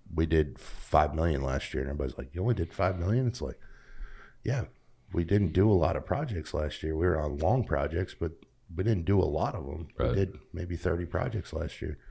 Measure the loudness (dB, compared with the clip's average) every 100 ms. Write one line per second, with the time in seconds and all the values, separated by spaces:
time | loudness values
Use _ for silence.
0 | -8 -2 2 4 2 -2 -10 -10 2 4
1 | 4 2 2 2 0 -2 -2 -4 -4 -2
2 | -4 -6 -8 -4 0 0 -2 0 0 0
3 | 0 2 0 -2 -6 -8 -14 -18 -16 -10
4 | -10 -12 -18 -8 -2 -2 -2 -8 _ -20
5 | -6 -2 2 4 4 4 6 6 4 0
6 | -2 -2 -2 -4 -4 -2 -2 -4 -4 0
7 | 2 2 0 0 2 2 2 0 0 -2
8 | -4 -4 -6 -6 -20 _ -10 -2 0 2
9 | 4 4 4 2 0 -2 -6 -8 -6 -2
10 | 0 2 0 -2 -12 -8 -4 -2 0 0
11 | 0 -2 -2 -4 -4 -4 -4 -6 -8 -8
12 | -12